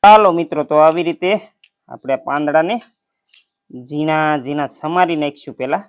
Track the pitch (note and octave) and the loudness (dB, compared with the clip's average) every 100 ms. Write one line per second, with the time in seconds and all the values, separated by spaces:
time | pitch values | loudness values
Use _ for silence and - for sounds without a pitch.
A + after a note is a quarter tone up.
0 | G3+ G#3+ G3+ E3+ D#3+ D3+ D3 D3+ D#3 E3 | 8 8 6 0 -4 -6 -2 4 4 2
1 | E3+ E3 F3+ G3+ - _ _ _ _ - | -4 -4 -4 -4 -6 _ _ _ _ -16
2 | - C3 - C#3+ D3 D3+ E3+ A#3 - _ | -8 -6 -4 -4 -2 -2 -2 -6 -10 _
3 | _ _ _ _ _ _ _ B2 B2 D3 | _ _ _ _ _ _ _ -20 -12 -6
4 | D#3 D#3 D#3 D3+ B2+ D3 C3+ - D#3 F3 | -2 0 0 -2 -6 -8 -8 -8 -6 -2
5 | F3 D#3+ D3 C#3+ - - C3 E3 | -2 -2 -6 -8 -20 -10 -6 -6